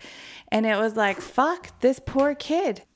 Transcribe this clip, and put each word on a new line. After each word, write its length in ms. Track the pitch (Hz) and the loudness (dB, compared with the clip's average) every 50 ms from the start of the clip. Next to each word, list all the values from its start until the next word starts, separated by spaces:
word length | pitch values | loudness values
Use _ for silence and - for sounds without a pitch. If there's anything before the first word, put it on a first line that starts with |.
| - - - - - - - - - - | -18 -20 -20 -20 -20 -20 -20 -18 -10 -2
And 180 | - 214 220 | 0 0 2
it 100 | 220 214 196 | 2 2 2
was 180 | 220 226 214 | 2 0 2
like, 240 | 220 214 202 190 190 | 2 2 0 0 -2
fuck 580 | - - - - 262 302 180 180 - - - - | -6 -6 0 2 2 2 2 -2 -6 -14 -6 2
this 200 | - 254 269 - - | 2 2 2 2 -4
poor 300 | - - 269 277 294 285 | -4 0 2 2 2 0
kid. 480 | 285 - - 302 339 392 302 208 - - _ - | -2 -4 -2 0 0 2 0 -2 -4 -8 _ -2